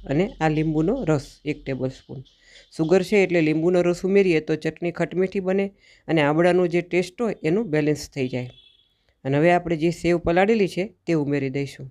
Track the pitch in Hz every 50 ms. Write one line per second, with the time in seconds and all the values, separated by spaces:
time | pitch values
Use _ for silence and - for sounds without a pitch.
0 | - - 135 151 185 233 - - 160 160 156 156 156 160 156 156 156 180 240 277
1 | 240 160 160 135 - - - _ _ 151 151 - - 143 135 127 131 131 131 -
2 | _ - 135 135 131 _ _ _ _ _ - - - _ - - 160 156 180 190
3 | 180 - 214 202 190 170 170 175 160 165 156 160 160 180 185 180 175 175 175 170
4 | - 185 196 202 196 190 165 156 156 - 160 156 - 156 156 - 175 175 165 -
5 | 170 156 165 175 190 185 - 202 185 185 190 196 196 196 _ _ _ _ _ _
6 | _ - - 165 147 147 311 160 170 180 175 185 180 170 160 175 175 175 - 175
7 | 180 180 _ - 240 214 - - - 156 170 208 233 180 147 151 151 147 151 143
8 | - - _ 147 131 127 131 123 123 123 - - _ _ _ _ _ _ _ _
9 | _ _ _ _ - 135 139 143 156 175 175 175 170 165 170 156 156 170 165 -
10 | - 165 175 170 - 175 170 180 196 202 233 220 196 170 - - 190 226 - _
11 | _ - 165 156 143 139 143 143 139 135 131 143 143 135 - - 139 131